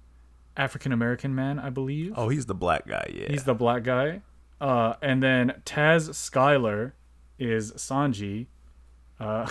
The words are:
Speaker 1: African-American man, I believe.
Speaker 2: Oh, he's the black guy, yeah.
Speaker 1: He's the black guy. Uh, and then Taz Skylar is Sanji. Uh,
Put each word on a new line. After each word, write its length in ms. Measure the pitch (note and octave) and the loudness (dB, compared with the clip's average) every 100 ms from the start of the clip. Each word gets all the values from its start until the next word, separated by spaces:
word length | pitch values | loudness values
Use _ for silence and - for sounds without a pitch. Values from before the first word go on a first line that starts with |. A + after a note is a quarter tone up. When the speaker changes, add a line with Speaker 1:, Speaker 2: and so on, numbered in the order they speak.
| - - - - - - | -20 -20 -20 -20 -14 -4
Speaker 1:
African-American 800 | C3+ - C#3+ A#2 A#2 B2 C#3 | -4 -4 -2 0 0 0 -2
man, 240 | C3 C3+ C#3+ | -2 -2 -4
I 120 | C3+ | -6
believe. 420 | C3 C3+ D3 F3 G#3+ | -6 -4 -4 -6 -2
Speaker 2:
Oh, 120 | A2+ | 0
he's 180 | D3 A#2 | 0 -2
the 80 | |
black 320 | F#2 F2 D#2+ - | -2 0 0 -2
guy, 240 | G1+ G1+ | -6 -6
yeah. 160 | G1+ - | -6 -4
Speaker 1:
He's 160 | D3 | -2
the 100 | C3+ | 0
black 280 | A2+ A#2 B2 | 2 2 0
guy. 400 | A#2 B2+ D3 F#3+ - - - - | 0 0 0 -4 -12 -20 -20 -6
Uh, 340 | C#3 B2 A2+ - | 0 2 2 0
and 180 | C#3 C3 | 0 2
then 380 | C3 B2+ B2 - - | 4 4 2 0 -6
Taz 440 | D3 D3+ E3+ D#3 | 2 4 4 2
Skylar 840 | C#3 - C3 C3+ C#3+ A2 G#2 B2+ - - - - - | -6 -2 4 6 6 4 0 -4 -10 -20 -20 -20 -8
is 340 | A#2+ A2 G#2+ | -2 -2 -2
Sanji. 760 | - - C3+ C#3+ G#2 G2+ G#2 B2+ - - - - - - - | -8 -4 0 0 0 -4 -6 -8 -16 -20 -20 -20 -20 -20 -10
Uh, 280 | G#2+ A2 - | -4 -4 -2